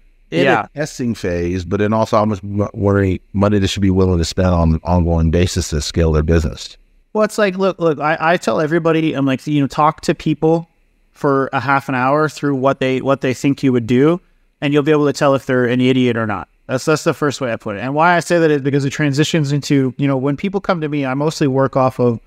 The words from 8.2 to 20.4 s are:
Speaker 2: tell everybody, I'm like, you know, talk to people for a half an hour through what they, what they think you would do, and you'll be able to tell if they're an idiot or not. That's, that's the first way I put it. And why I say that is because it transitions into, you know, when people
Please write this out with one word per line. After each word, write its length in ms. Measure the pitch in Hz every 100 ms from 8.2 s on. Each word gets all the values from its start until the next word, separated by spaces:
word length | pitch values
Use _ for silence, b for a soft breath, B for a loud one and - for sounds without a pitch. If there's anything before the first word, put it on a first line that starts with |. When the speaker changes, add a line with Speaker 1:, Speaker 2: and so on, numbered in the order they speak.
| 160 185
Speaker 2:
tell 240 | - 214
everybody, 540 | 147 170 165 160 160
I'm 120 | 139 139
like, 200 | 131 -
you 140 | 147
know, 80 | 139
talk 320 | - 151 -
to 120 | -
people 540 | 160 165 151 160 165 165 _ _ _ _
for 360 | - 147 135 131
a 80 | 135
half 280 | 127 139 -
an 60 |
hour 340 | 131 127 147 151
through 280 | - 143 139
what 240 | 131 135
they, 200 | 131 131
what 200 | 127 135
they 140 | 135
think 280 | 120 143 135
you 100 | 139
would 140 | 123 110
do, 340 | 123 147 175 - _ _ _
and 120 | 147
you'll 100 | 147
be 80 | 143
able 160 | 151 147
to 60 |
tell 220 | 131 147
if 120 | 135 -
they're 200 | 127 123
an 140 | 127
idiot 360 | 127 131 123 113
or 100 | 110
not. 220 | 95 - _ -
That's, 180 | 127 -
that's 180 | 147
the 100 | 165
first 260 | 147 147 -
way 120 | 127
I 40 | 110
put 200 | 113 101
it. 40 |
And 140 | 123
why 220 | 147 170 175
I 40 |
say 180 | - 175
that 120 | 165
is 120 | 147
because 220 | 135 139
it 60 | 135
transitions 600 | - 151 135 151 170 143
into, 420 | 147 - 143 131 123
you 120 | 143
know, 80 | 135
when 200 | 135
people 240 | 143